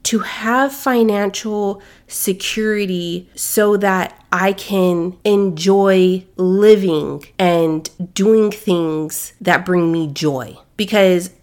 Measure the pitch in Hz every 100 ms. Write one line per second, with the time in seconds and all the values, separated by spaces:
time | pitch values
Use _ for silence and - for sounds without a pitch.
0 | - 220 - - 220 254 277 277 269 240
1 | 220 208 202 202 220 208 202 196 - -
2 | - - - 190 - 220 214 208 196 180
3 | 175 175 - - - 220 208 202 202 185
4 | - - - 180 196 190 - 196 180 175
5 | 175 180 208 202 196 160 185 196 196 190
6 | 185 185 - - 185 196 214 214 190 151
7 | 147 143 - - 180 170 160 156 - -
8 | 180 - 202 220 208 202 - 175 160 156
9 | 156 - - - 185 160 185 180 165 165
10 | 156 139 151 131 110 - _ - 202 214
11 | 190 180 180 _